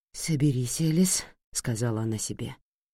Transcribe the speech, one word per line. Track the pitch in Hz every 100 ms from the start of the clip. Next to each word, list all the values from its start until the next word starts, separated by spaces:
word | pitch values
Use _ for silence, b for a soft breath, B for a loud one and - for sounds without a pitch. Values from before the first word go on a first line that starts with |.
| _
«Соберись, | - - 147 147 127 123 -
Элис», | 160 160 185 - - - _
сказала | - - 110 120 110
она | 113 107
себе. | - 104 120 131 _ _ _